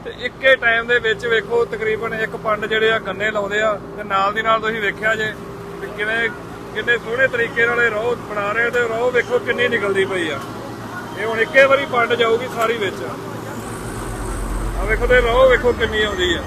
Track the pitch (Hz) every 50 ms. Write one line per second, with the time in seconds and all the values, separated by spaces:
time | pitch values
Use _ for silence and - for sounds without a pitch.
0 | - 233 233 - 233 247 - - 269 269 262 254 247 233 226 233 233 233 240 240
1 | 226 220 220 214 233 240 226 220 202 - 233 240 233 - 233 208 220 220 220 208
2 | 226 226 226 220 220 220 - 233 226 220 208 208 220 220 220 220 220 220 226 220
3 | 202 196 185 190 208 220 214 214 202 196 202 214 220 220 208 190 196 196 202 202
4 | 214 208 202 196 196 202 208 220 214 226 226 220 214 220 226 226 208 196 175 170
5 | 208 220 220 220 220 220 - - - - - - - - - - 196 - - -
6 | 208 214 226 233 233 220 - - - - - - - - - 214 220 240 240 226
7 | 220 220 233 254 269 254 254 233 233 220 - 233 233 233 240 240 240 233 220 208
8 | 226 240 240 - - 208 208 208 202 202 208 233 233 240 233 247 240 226 226 226
9 | 247 254 247 240 220 220 247 247 - 247 233 240 240 240 233 220 202 202 190 190
10 | 190 185 190 185 170 156 143 131 - - - - - - - - - - - -
11 | - - - 180 208 226 220 226 220 - - 269 269 269 269 277 277 269 254 240
12 | 233 226 240 233 233 226 226 226 254 254 - 233 226 226 233 226 202 185 - 196
13 | 175 - - - - - - - - - - - - - - - - - - -
14 | - - - - - - - - - - - - - - - - 180 196 220 220
15 | 247 240 247 254 240 233 226 254 262 262 247 233 240 240 233 208 233 214 214 214
16 | 214 208 202 185 180 180 170 147 127